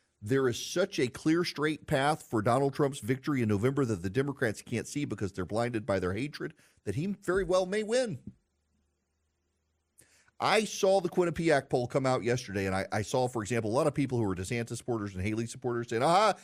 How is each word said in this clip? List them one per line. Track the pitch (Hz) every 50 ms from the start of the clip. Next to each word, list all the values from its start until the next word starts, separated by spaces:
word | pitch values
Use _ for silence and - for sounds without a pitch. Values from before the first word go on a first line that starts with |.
| _ _ _ _
There | 104 104 131 135 135 127
is | 113 - -
such | - - 175 185 190 - -
a | 143 120
clear, | - - - 156 160 170 180
straight | - - - 147 156 156 - - -
path | 156 135 135 143 156 156 - -
for | - 110
Donald | 104 120 117 135 139 139 139
Trump's | - 147 139 139 -
victory | - 104 131 131 - - 147 127
in | 120 107
November | 107 98 104 131 139 143 139
that | 117 110 90 85
the | 98
Democrats | 92 123 135 143 135 - 135 113 101 -
can't | - - 123 113 - -
see | - 147 147
because | 120 110 98 110 90
they're | - - 90
blinded | 78 101 110 117 120 120 110 104
by | - 101 95
their | 90 90 92
hatred | 104 131 151 147 - 160 156 - _ _ _ _ _ _
that | 107 92
he | 120 165 202
very | 196 - - - 175 196 190
well | 165 185 185 190
may | 180 190 214 220
win. | 202 226 254 262 226 151 123 - - - _ _ _ _ _ _ _ _ _ _ _ _ _ _ _ _ _ _ _ _ _ _ _ _ _ _ _ _ _ _ _ _ _ - _ _ _ _ _ _ _
I | - 135 175 214 220
saw | 196 - - - 190 190 196
the | 175 180
Quinnipiac | - - 180 170 160 - 165 165 151 139 131 -
poll | - 131 123 123
come | - 147 131
out | 131 127 127 90
yesterday, | 117 117 120 - - 98 101 98
and | 95 95
I, | 95 98 -
I | - 107
saw, | 104 - - 127 127 120
for | - 117
example, | 107 95 120 117 110 107
a | 107
lot | 135 160 151
of | -
people | - 139 131 127 120
who | 113
were | 98 95
DeSantis | 85 95 95 127 117 117 117 120
supporters | 113 - - 120 113 101 101 95
and | 92 92
Haley | 107 107 110 120 117
supporters | - 135 - 127 120 117 120 -
saying, | 117 113 127
"Aha, | 160 170 190 214 214 180 -